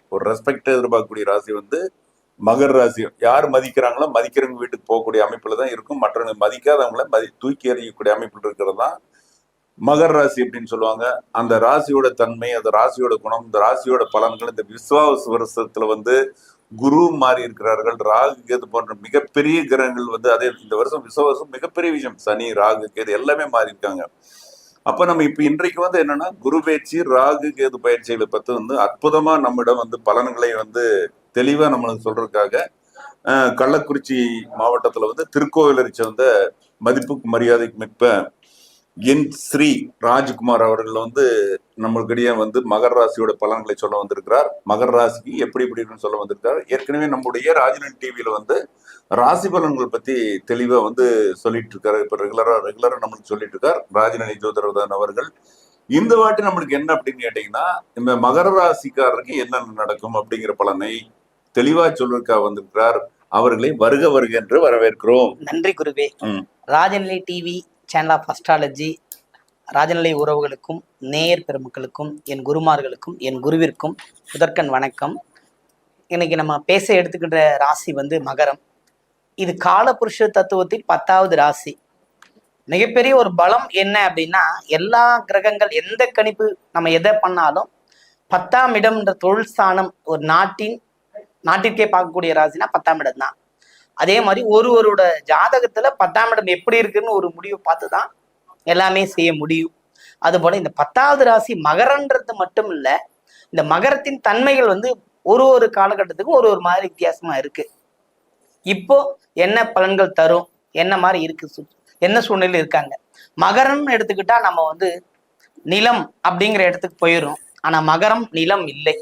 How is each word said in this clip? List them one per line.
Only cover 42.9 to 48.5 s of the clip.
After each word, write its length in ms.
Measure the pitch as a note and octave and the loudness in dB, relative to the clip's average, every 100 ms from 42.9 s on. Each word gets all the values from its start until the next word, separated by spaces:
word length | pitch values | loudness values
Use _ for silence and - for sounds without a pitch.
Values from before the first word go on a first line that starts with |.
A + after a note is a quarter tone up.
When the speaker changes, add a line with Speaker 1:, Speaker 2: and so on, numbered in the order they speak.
Speaker 1:
ராசியோட 400 | B2 A2+ - A2 | 4 2 2 -2
பலன்களை 420 | G2+ G#2+ A2 G#2+ G2+ | -2 -2 -4 -4 -6
சொல்ல 200 | G#2 G#2 | -4 -4
வந்திருக்கிறார். 520 | G2+ G2 F#2+ B2 D3 - | -4 -8 0 0 0 -4
மகர 260 | G2 G#2+ B2 | -4 -2 2
ராசிக்கு 400 | A#2+ A#2 - C3 - | 2 2 -2 -10 -6
எப்படி 280 | A#2+ B2+ | -4 -4
எப்படி 160 | B2 A#2 | -6 -6
இருக்குன்னு 240 | A2 A2 | -12 -8
சொல்ல 140 | G#2 G#2+ | -6 -6
வந்திருக்கார். 460 | G2+ G2+ A2+ D#3 - | -8 -6 -4 -4 -4
ஏற்கனவே 400 | C3 - D3 D3+ | -6 -4 -4 -2
நம்முடைய 460 | C3+ B2+ A#2+ C#3+ | -4 -6 -4 0
ராஜநிலை 400 | D#3+ C3 C#3+ C#3 - | 2 2 0 -10 -14
டி 120 | C3 | -14
வில 200 | A#2+ A2+ | -8 -6
வந்து 260 | G#2+ G#2+ | -6 -2